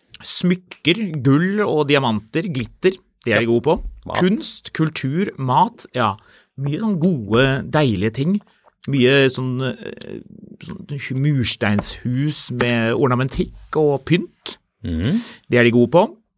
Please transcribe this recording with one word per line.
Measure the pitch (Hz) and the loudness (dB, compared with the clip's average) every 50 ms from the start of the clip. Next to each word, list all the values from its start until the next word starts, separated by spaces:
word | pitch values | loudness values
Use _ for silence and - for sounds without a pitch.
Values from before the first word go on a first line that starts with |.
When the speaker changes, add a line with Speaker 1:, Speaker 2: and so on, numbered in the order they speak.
| _ _ - - | _ _ -20 -10
Speaker 1:
Smykker, | - - - - - 175 180 180 - _ - - - 147 180 226 214 180 156 143 | -6 -4 -2 0 2 0 0 0 -4 _ -20 -4 0 0 0 0 -2 -4 -4 0
gull | 113 139 135 151 180 190 202 214 | 2 2 4 4 2 0 0 -2
og | 208 120 147 151 147 135 | -2 0 0 0 2 2
diamanter, | 143 139 135 117 110 104 - - - 156 190 190 | 2 2 2 2 0 -2 -4 -4 -4 -4 -4 -4
glitter, | 123 127 110 - - _ - 185 190 - _ _ _ _ _ | -6 -6 -6 -8 -8 _ 0 0 0 0 _ _ _ _ _
det | 117 104 | 0 0
er | 107 | 0
de | 117 | 2
Speaker 2:
Ja. | 113 | 2
Speaker 1:
gode | 117 120 | 0 2
på. | - 147 165 - - - - - - | 2 2 0 0 -2 -8 -12 -12 -12
Speaker 2:
Mat. | - 85 - | -6 -2 0
Speaker 1:
Kunst, | 175 190 214 320 - - - - - - | 2 2 2 0 -2 -6 -6 -6 -8 -8
kultur, | - - 160 156 156 - - 131 143 175 202 - - - | -4 -2 -2 -2 -2 -4 -6 -4 -2 -2 -4 -4 -4 -4
mat, | 131 127 127 156 185 - - - - - - | -2 0 2 2 2 0 -2 -8 -16 -8 -4
ja. | 127 117 104 98 - _ _ _ _ _ _ _ 131 | -2 0 0 -2 -4 _ _ _ _ _ _ _ -8
Mye | 139 143 151 196 | -6 -4 -4 -2
sånn | 220 214 196 151 | -2 -2 0 2
gode, | 156 190 175 127 104 98 110 120 135 135 135 123 82 - | 2 2 2 0 0 0 2 4 4 4 2 -2 -4 -2
deilige | - 151 151 127 104 90 101 113 110 | 0 2 2 2 2 0 0 -2 -2
ting. | 135 143 175 202 202 - _ _ _ _ _ _ _ - - | -2 0 0 0 -2 -4 _ _ _ _ _ _ _ -6 -2
Mye | 139 135 120 127 139 139 135 131 | 2 4 4 6 6 4 4 2
sånn, | 131 131 127 127 123 127 | 2 -2 -4 -4 -4 -4
eh, | 131 123 113 - - - - - - - 53 - - - - - - - - - | -4 -6 -6 -8 -12 -14 -14 -14 -14 -12 -12 -14 -14 -16 -20 -20 -20 -20 -20 -18
sånn | - 156 - - - - 143 139 - - 127 131 | -16 -16 -14 -14 -12 -12 -10 -10 -8 -6 -2 0
mursteinshus | 139 151 147 131 110 - - - 117 101 104 101 - - - - - 120 123 131 143 151 147 - - - | 0 2 2 2 0 -2 -2 0 0 0 2 2 0 -2 -6 -6 -4 -4 -2 0 -2 -2 -2 -4 -6 -6
med | 123 123 123 120 120 117 113 113 120 | -4 -2 -2 0 0 0 0 0 0
ornamentikk | 110 143 123 127 120 131 131 - - 185 - - - - - - | 2 2 2 2 0 -2 -2 -2 -4 -4 -6 -8 -14 -18 -6 -2
og | 156 151 147 139 135 - | 0 2 2 0 0 0
pynt. | - 254 269 349 - _ _ _ - - - _ _ _ _ - | 2 2 2 0 -4 _ _ _ -10 -10 -10 _ _ _ _ -6
Speaker 2:
Mhm. | 87 82 80 90 131 196 240 233 - - - _ - | -4 -2 -2 0 0 0 -2 -4 -6 -14 -20 _ 0
Speaker 1:
Det | 120 120 | 2 4
er | 117 | 4
de | 120 | 6
gode | 110 123 120 120 | 6 4 4 6
på. | 160 175 214 - - - _ _ _ | 4 4 4 2 -2 -10 _ _ _